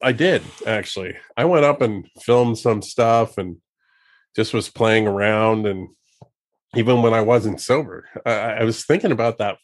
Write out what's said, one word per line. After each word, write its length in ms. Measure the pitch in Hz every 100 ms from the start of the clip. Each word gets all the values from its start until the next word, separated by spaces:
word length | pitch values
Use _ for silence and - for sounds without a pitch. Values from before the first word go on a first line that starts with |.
I 100 | 127
did, 300 | 120 170 151 - - -
actually. 480 | 107 92 - 92 - - -
I 80 | 151
went 180 | 170
up 180 | 147 139
and 280 | 123 101 - -
filmed 360 | - 120 120 113
some 240 | 123 107
stuff 560 | - - 117 113 113 -
and 200 | 92 85 _ _ _ _ _ _ _ -
just 180 | 110
was 140 | 117 -
playing 380 | - 110 110 107
around. 580 | 98 104 107 110 110 107
And 220 | 95 92 _ _ _ - _ _ _ _ -
even 260 | 113 123
when 120 | 117
I 80 | 113
wasn't 400 | 110 120 104 92
sober, 480 | - 131 139 90 - - -
I, 60 |
I, 200 | 110 113 107
I 60 | 113
was 180 | 110 -
thinking 280 | 160 214
about 240 | 120 117 107
that 220 | 104 92